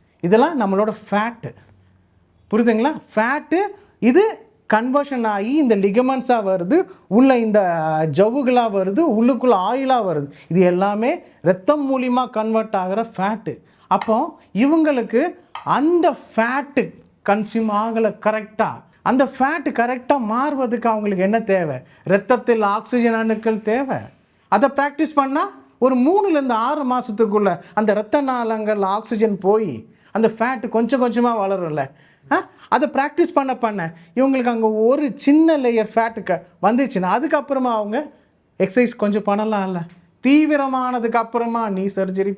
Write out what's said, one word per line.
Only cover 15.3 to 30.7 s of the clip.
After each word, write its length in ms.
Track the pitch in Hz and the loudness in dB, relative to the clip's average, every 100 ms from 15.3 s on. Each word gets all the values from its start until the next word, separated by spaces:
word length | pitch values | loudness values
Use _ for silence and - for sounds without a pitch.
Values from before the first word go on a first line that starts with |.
| - _ - | -6 _ -12
அந்த 460 | - 196 302 349 320 | -2 0 2 2 2
ஃபேட்டு 840 | 254 - - 233 269 285 - 170 - _ _ - | -2 -6 -2 -2 -2 -4 -4 -4 -8 _ _ -2
கன்சியூம் 420 | 208 214 226 220 | -2 -2 -4 -2
ஆகல 440 | 208 226 226 214 214 214 | -2 -2 0 -2 0 -2
கரெக்டா. 440 | 214 214 - 185 123 - _ | -2 -8 -4 -4 -4 -16 _
அந்த 220 | 180 254 | -2 2
ஃபேட்டு 440 | 262 - 269 320 285 | 0 0 -2 -2 -4
கரெக்டா 480 | - 240 254 247 285 214 | -2 -2 -2 -2 -2 0
மாறுவதுக்கு 560 | 233 294 269 247 233 233 | -2 -2 -2 -4 -2 -2
அவங்களுக்கு 380 | 220 208 185 | -2 -2 -2
என்ன 160 | 190 226 | 0 0
தேவை? 360 | 220 190 160 127 - _ | 0 -2 -2 -6 -12 _
ரத்தத்தில் 580 | 156 196 202 247 240 226 | 0 0 2 -2 2 0
ஆக்சிஜன் 520 | 202 208 226 247 233 | 0 -2 -2 0 0
அணுக்கள் 480 | 226 226 220 226 220 | 0 -2 -2 -2 -2
தேவை. 340 | 214 233 269 147 104 _ _ _ - | -2 -4 -4 -6 -10 _ _ _ -2
அதை 200 | 202 269 | 0 2
பிராக்டிஸ் 460 | - 285 285 311 | 0 -4 -2 -2
பண்ணா 360 | 285 269 285 392 - - - | 0 -2 -2 -4 -8 -18 -2
ஒரு 160 | 254 | 0
மூணுல 360 | 247 262 403 403 | 2 2 2 2
இருந்து 240 | 302 262 | 0 0
ஆறு 420 | 220 240 302 254 247 | -2 -2 -2 -2 -4
மாசத்துக்குள்ள 640 | 240 208 220 208 202 170 - | -4 -2 0 2 0 -2 -6
அந்த 200 | - 214 | -2 0
ரத்த 280 | 202 214 294 | 0 0 -2
நாளங்கள் 600 | 269 247 226 220 214 214 | 0 -4 -4 -4 -2 -2
ஆக்சிஜன் 560 | 190 202 214 220 220 196 | -2 -2 -4 0 0 0
போய் 500 | 185 220 196 113 - _ _ | 2 2 0 -8 -14 _ _
அந்த 160 | 208 226 | 0 0
ஃபேட்டு 400 | 220 233 262 | 0 -4 -4
கொஞ்சம் 340 | 220 | -4